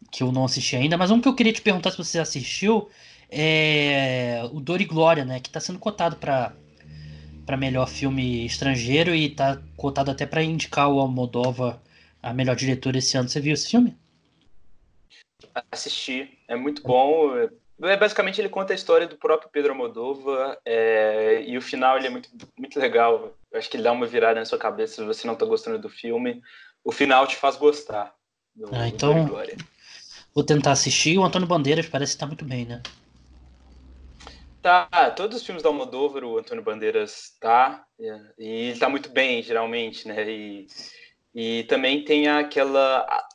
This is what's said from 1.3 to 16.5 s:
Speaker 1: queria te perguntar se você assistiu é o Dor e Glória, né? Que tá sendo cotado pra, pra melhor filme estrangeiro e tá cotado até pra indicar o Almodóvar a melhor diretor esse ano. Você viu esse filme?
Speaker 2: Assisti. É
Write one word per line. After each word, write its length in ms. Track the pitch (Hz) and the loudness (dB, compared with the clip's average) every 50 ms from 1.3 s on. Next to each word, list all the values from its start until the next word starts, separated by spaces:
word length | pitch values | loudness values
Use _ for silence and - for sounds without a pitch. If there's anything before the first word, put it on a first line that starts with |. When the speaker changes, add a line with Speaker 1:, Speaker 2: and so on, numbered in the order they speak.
| 262 | 4
Speaker 1:
queria 180 | - 220 226 | 4 2 2
te 100 | 226 - | 2 0
perguntar 280 | - 208 190 175 - 185 | 0 0 0 2 0 -2
se 80 | - - | -4 -4
você 200 | 165 - - 165 | -6 -4 -2 -2
assistiu 720 | 151 - - 139 123 - - - 190 208 226 208 208 - _ _ - - - - _ - | -2 -2 -4 -6 -6 -8 -6 -2 2 2 2 2 0 -4 _ _ -20 -20 -20 -20 _ -8
é 1120 | - 147 156 160 156 156 156 156 151 147 143 143 143 139 135 131 127 127 123 120 117 117 117 120 | -4 0 2 2 4 4 4 4 2 2 2 2 2 2 0 0 0 -2 -2 -2 -4 -4 -6 -8
o 80 | 147 156 | -10 -8
Dor 200 | 135 156 175 185 | -6 -4 -2 -2
e 40 | 196 | -2
Glória, 400 | 156 160 160 160 165 165 147 131 | -2 2 4 6 6 4 4 0
né? 160 | 127 131 123 | -4 -6 -8
Que 100 | 127 - | -10 -10
tá 100 | - 160 | -10 -10
sendo 180 | - - 180 180 | -8 -8 -8 -6
cotado 380 | - 214 208 - 170 170 160 | -6 -6 -4 -2 -2 -2 -4
pra, 380 | - - 147 135 127 120 104 - - - _ _ _ - 76 76 76 76 76 76 - - - - - - | -4 -4 -2 -2 -2 -2 -4 -8 -14 -20 _ _ _ -20 -20 -20 -18 -18 -18 -18 -18 -18 -18 -20 -14 -8
pra 120 | - 139 | -6 -4
melhor 320 | 131 135 131 127 127 127 - | -4 -2 -2 0 -2 -2 -2
filme 560 | - - 139 135 135 135 127 123 123 117 117 | -4 -4 -4 -2 -2 -2 -2 -2 -2 -4 -4
estrangeiro 720 | 113 - - 139 139 131 120 113 123 139 156 170 180 170 | -6 -6 -4 -2 -2 0 0 0 2 2 2 4 4 2
e 160 | 160 151 143 | 2 0 0
tá 300 | - 143 135 139 135 - - - - | 0 0 0 0 0 -2 -8 -18 -10
cotado 340 | - - 139 139 139 139 139 | -6 -6 -4 -2 -2 -2 -2
até 160 | 131 - 143 | -2 -4 -4
pra 160 | 127 - 160 | -2 0 0
indicar 460 | 160 160 160 156 - - - 147 143 143 | 0 0 -2 -4 -4 -2 0 2 2 4
o 100 | 139 139 | 4 2
Almodóvar 800 | 135 127 127 127 123 120 - 120 123 127 120 127 127 120 120 - _ _ _ _ _ _ _ _ | 2 0 0 -2 -2 -2 -2 0 0 0 0 -2 -4 -4 -4 -8 _ _ _ _ _ _ _ _
a 100 | - 113 | -10 -6
melhor 240 | 120 131 127 131 123 | -2 0 0 0 0
diretor 400 | 123 135 135 127 127 - 135 131 | 0 0 0 0 0 0 -2 -2
esse 200 | 131 131 - - | 0 0 0 0
ano. 120 | 131 123 123 | 0 0 -2
Você 120 | - 151 | -2 -2
viu 140 | 139 151 151 | -2 0 -2
esse 140 | - - - | -2 0 2
filme? 280 | - 247 247 - - - _ _ _ _ _ _ _ _ _ _ - - - - - - _ _ _ _ _ _ _ - _ _ _ _ - - - 123 - _ | 4 4 4 4 2 -4 _ _ _ _ _ _ _ _ _ _ -20 -20 -20 -20 -20 -20 _ _ _ _ _ _ _ -20 _ _ _ _ -18 -14 -12 -12 -12 _
Speaker 2:
Assisti. 680 | 151 - - 139 - - - 135 127 131 139 - _ _ _ | -12 -10 -8 -8 -8 -6 -6 -6 -6 -6 -8 -10 _ _ _
É 80 | - | -8